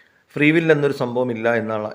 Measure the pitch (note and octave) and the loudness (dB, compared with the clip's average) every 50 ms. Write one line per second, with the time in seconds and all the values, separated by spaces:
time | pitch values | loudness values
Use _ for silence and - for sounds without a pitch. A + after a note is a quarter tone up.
0 | _ _ _ _ _ _ - D3 D3 D3+ D#3+ E3+ E3 D#3+ D#3 D3 C#3+ C#3 C3 - | _ _ _ _ _ _ -4 2 2 4 4 4 4 4 2 2 2 0 -2 -2
1 | C3 A#2+ A#2+ B2 B2+ B2 A#2 A2 A2 A#2 A#2 A2+ G#2+ G#2+ A2 G#2+ G#2+ G#2+ | -4 -4 -2 -2 -2 -2 -4 -2 0 0 0 0 -2 -2 -4 -6 -6 -8